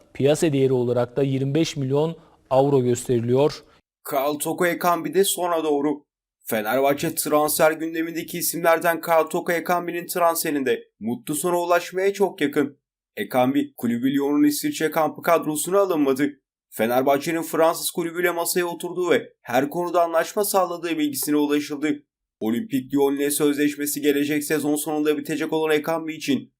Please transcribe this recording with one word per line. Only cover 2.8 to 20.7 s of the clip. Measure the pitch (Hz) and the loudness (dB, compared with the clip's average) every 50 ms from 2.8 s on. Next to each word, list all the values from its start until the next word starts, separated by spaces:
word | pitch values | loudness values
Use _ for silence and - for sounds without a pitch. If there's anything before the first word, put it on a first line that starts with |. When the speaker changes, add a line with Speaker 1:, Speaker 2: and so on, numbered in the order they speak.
| 123 | 4
Speaker 1:
gösteriliyor. | 123 120 120 - - 127 120 113 120 123 131 143 156 147 - - _ _ _ _ _ _ _ - | 2 0 0 0 0 0 0 2 2 2 2 2 2 0 -4 -16 _ _ _ _ _ _ _ -10
Speaker 2:
Karl | - 139 135 135 147 151 147 | -6 -4 -2 -2 -2 -2 -4
Toko | 143 160 160 156 180 | -4 -4 -2 0 0
Ekambi | 175 170 - - 175 170 170 160 160 - | 0 0 0 0 0 0 0 -2 -2 0
de | 185 196 | 0 2
sona | 196 - - 180 175 170 160 156 | 0 0 -2 -2 -2 0 0 0
doğru. | 156 147 143 139 151 143 - _ _ _ _ _ _ _ _ - | 0 0 2 2 0 -2 -4 _ _ _ _ _ _ _ _ -8
Fenerbahçe | - 120 110 107 107 117 127 123 139 143 143 165 160 - | -4 -2 -2 -2 0 0 2 2 2 2 2 -2 -4 -4
transfer | - - 151 147 147 151 151 147 - 165 156 160 | -4 -4 0 2 2 2 2 2 4 2 2 2
gündemindeki | 156 160 165 165 160 165 170 165 147 147 - 175 175 | 0 -6 -6 -4 -4 -6 -4 -6 -8 -10 -8 -8 -6
isimlerden | 151 - - 170 170 170 165 160 156 175 165 160 | -4 -4 -4 0 2 2 2 4 2 0 0 0
Karl | - 170 170 160 156 | 0 2 2 2 2
Toko | 156 - 175 170 - 175 | 2 -2 -4 -2 0 -2
Ekambi'nin | 165 160 - 180 175 175 170 170 175 170 | -2 0 -2 -2 -2 -2 -4 -6 -8 -8
transferinde | 170 - 185 175 170 165 165 - 165 147 143 131 123 117 113 - _ _ - | -4 -2 2 2 2 2 2 -2 -2 -2 0 0 0 -2 -2 -4 _ _ -8
mutlu | 101 113 120 - - - 151 | -6 -6 -6 -6 -4 -6 -6
sona | 147 - 180 175 175 | -2 -2 0 0 0
ulaşmaya | 175 175 175 175 175 - 180 185 190 196 202 | 2 2 2 2 2 0 -4 0 0 0 2
çok | 202 202 180 - - | 2 0 0 0 0
yakın. | 151 143 143 151 147 143 - _ _ _ _ _ _ _ - | -2 0 2 0 0 0 -2 _ _ _ _ _ _ _ -8
Ekambi, | - 104 98 - 127 123 131 143 143 143 139 _ | -8 -6 -2 2 2 2 2 2 0 -2 -2 _
kulübü | - - 117 120 117 120 135 143 | -6 -4 -2 -2 0 0 0 0
Lyon'un | 139 139 143 147 147 147 | 0 0 2 2 4 4
İsviçre | 147 147 - - 151 147 - 160 156 | 4 2 0 -4 -4 -4 -2 -2 -2
kampı | 151 165 156 151 151 - - | 0 0 -2 -2 -2 -4 0
kadrosuna | 175 170 160 151 151 151 147 - 175 185 202 | 2 2 2 2 0 -4 -4 -4 0 2 2
alınmadı. | 202 185 175 156 143 135 135 131 147 143 - _ _ _ _ _ _ _ | 2 2 2 2 2 2 2 2 0 -2 -2 _ _ _ _ _ _ _
Fenerbahçe'nin | - - 110 113 120 131 131 139 139 143 143 170 165 165 156 | -4 -2 0 2 2 2 4 4 2 2 0 -2 -4 -4 -4
Fransız | 156 - 156 160 165 165 160 - - | -4 0 2 4 4 2 0 -4 -6
kulübüyle | - - 170 170 165 175 175 175 | -4 -4 -6 -4 -2 0 0 0
masaya | 170 170 170 170 - 180 175 | 0 0 -2 -2 0 -2 -2
oturduğu | 175 175 165 - 180 165 175 180 175 | -2 -4 -6 -8 -8 -4 -4 0 2
ve | 143 117 - - _ _ | 2 2 0 -4 _ _
her | - - 117 127 143 147 | -10 -2 0 0 0 0
konuda | - 175 175 175 160 175 170 | -2 -4 -4 0 2 2 2
anlaşma | 170 165 165 170 165 - 214 208 | 4 2 0 0 0 -2 -2 -2
sağladığı | 202 - 196 180 175 | 2 2 0 0 0